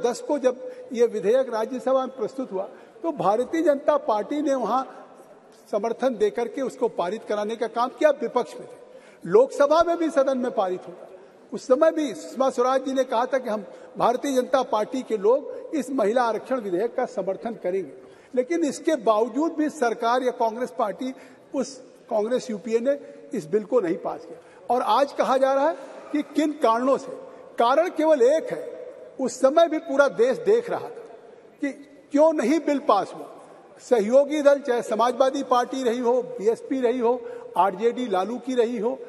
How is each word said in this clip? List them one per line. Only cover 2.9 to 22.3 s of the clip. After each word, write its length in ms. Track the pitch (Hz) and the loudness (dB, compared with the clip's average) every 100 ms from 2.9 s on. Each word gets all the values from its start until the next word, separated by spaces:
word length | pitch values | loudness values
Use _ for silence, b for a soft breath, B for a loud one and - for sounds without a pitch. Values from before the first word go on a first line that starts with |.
| - | -8
तो 100 | 330 269 | -6 0
भारतीय 440 | 175 220 247 339 | 0 0 0 0
जनता 340 | 311 277 - 294 - | 2 2 2 0 0
पार्टी 340 | 214 202 294 | -2 -2 -2
ने 120 | 294 269 | -2 -2
वहां 260 | 208 254 254 - - - - - - - - | 0 -2 -4 -12 -20 -20 -20 -20 -20 -20 -6
समर्थन 460 | 214 226 226 262 208 | -4 -2 0 -2 2
देकर 320 | 208 233 226 | 0 0 -4
के 140 | 277 | -4
उसको 260 | 240 - 226 | -6 -2 -2
पारित 340 | - 175 214 | 0 -4 -4
कराने 320 | - 208 208 226 | -4 -4 -2 -4
का 100 | 226 | -4
काम 200 | 233 254 - | 0 -2 2
किया, 120 | 302 285 | 2 2
विपक्ष 320 | 226 240 - | -2 -2 -2
में 120 | - - | -8 -16
थे। 640 | - - - - - 170 | -20 -20 -20 -20 -14 4
लोकसभा 540 | 202 269 - 285 320 | 6 6 4 4 4
में 140 | 339 339 | 4 0
भी 100 | 320 | 0
सदन 280 | 277 269 254 | 2 0 0
में 120 | 247 | -2
पारित 340 | 220 185 180 180 | -2 -2 -4 -10
हुआ, 180 | - - - B B - | -18 -20 -20 B B -12
उस 140 | 143 - | -10 0
समय 240 | 170 320 | 4 4
भी 200 | 320 285 | 2 -4
सुषमा 340 | 185 - 226 269 | -6 -10 -2 0
स्वराज 340 | 247 247 269 | 2 0 0
जी 80 | 277 | 0
ने 120 | 269 | -2
कहा 220 | 254 233 254 | 0 0 0
था 120 | 269 | -2
कि 100 | 240 | -2
हम 140 | 214 190 B B - | -6 -8 B B 0
भारतीय 340 | 190 247 285 | 0 0 -2
जनता 280 | 254 247 269 | -2 0 0
पार्टी 360 | 262 220 214 262 | 0 -2 -2 -6
के 140 | 254 214 | -4 0
लोग 560 | 202 277 - - - | 2 2 0 -12 -6
इस 160 | 311 277 | -6 -4
महिला 300 | 269 202 254 | -2 2 2
आरक्षण 360 | 233 214 - 262 | 0 -2 -4 -6
विधेयक 340 | 202 175 233 | -2 -2 -2
का 100 | - 247 | -2 -4
समर्थन 460 | - 190 190 233 220 | -4 -6 -6 -8 -6
करेंगे, 300 | 180 190 147 - B B B | -4 -4 -6 -14 B B B
लेकिन 300 | 247 247 339 | -4 -2 0
इसके 320 | 294 - - 302 | 0 -2 -2 0
बावजूद 500 | 214 214 240 269 320 | 2 2 0 0 -2
भी 140 | 311 302 | 0 -2
सरकार 520 | - 233 214 233 254 | 0 -2 0 0 2
या 80 | 247 247 | 0 0
कांग्रेस 340 | 226 226 247 - | -2 -2 -6 -4
पार्टी, 340 | 214 180 254 - B B - | -4 -4 -8 -10 B B -8
उस 200 | 285 - - - - - | -4 -4 -8 -20 -20 -4
कांग्रेस 400 | 214 220 | -2 0